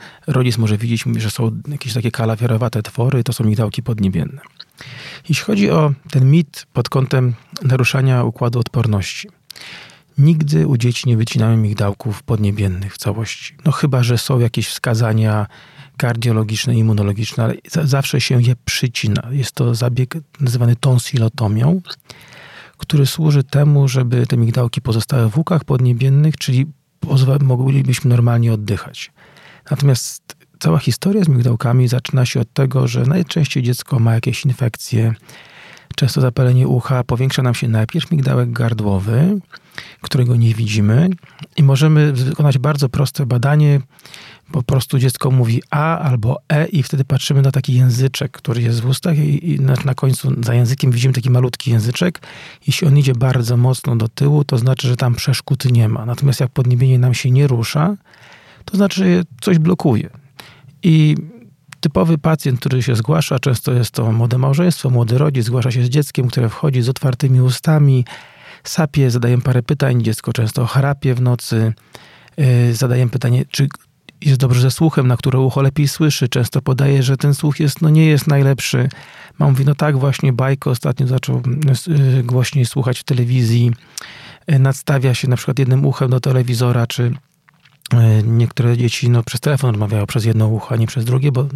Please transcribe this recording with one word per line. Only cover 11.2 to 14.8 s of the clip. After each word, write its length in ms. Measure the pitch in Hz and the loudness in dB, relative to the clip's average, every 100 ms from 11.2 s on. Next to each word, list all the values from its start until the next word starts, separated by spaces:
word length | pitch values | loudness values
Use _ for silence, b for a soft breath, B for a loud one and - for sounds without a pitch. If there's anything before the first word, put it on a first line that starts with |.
| 113 - 110 113 | 0 0 2 2
migdałków 640 | 107 104 101 101 110 101 | 0 -2 -4 -4 -8 -8
podniebiennych 720 | - 113 104 104 98 90 95 | -4 -2 0 0 -2 -4 -8
w 40 | - | -8
całości. 560 | - 101 110 - - - | -6 -6 -8 -10 -16 -4
No 80 | - | -2
chyba 300 | - 156 127 | 0 0 0
że 160 | 120 117 | 2 0
są 200 | - 131 | 0 0
jakieś 300 | 120 - 107 | 0 -2 -6
wskazania 800 | - | -6